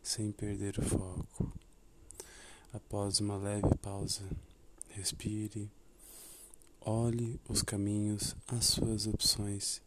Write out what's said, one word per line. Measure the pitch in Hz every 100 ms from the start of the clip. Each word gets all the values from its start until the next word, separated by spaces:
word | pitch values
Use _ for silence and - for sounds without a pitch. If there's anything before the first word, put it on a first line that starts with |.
sem | - - 107
perder | - 104 101 101 -
o |
foco. | - - 92 90 - - - - - - - - - - - - - - -
Após | 104 - 104 101 98
uma | 104 101
leve | 101 104 101 98
pausa, | 101 98 - - 95 - - - - - -
respire, | 101 92 - 110 107 107 107 104 - - - - - - - - - - -
olhe | - 110 117 117 117 143 -
os | 104
caminhos, | - 101 101 104 104 104 - - -
as | 120 -
suas | - 113 110 110
opções | 104 - - 101 101 - -